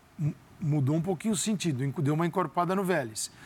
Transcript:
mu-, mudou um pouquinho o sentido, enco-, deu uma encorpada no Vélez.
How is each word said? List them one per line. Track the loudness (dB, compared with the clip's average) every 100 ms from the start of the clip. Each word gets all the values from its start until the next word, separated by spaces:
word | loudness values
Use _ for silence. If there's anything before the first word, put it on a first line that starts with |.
| -20 -4
mu-, | -4 -4 -12 -6
mudou | 0 2 2 2
um |
pouquinho | 0 -2 -2
o | 0
sentido, | 0 0 0 0
enco-, | -2 0
deu | 0
uma | 2 2
encorpada | 0 0 0 0
no | 0
Vélez. | 2 0 0 -6 -10 -10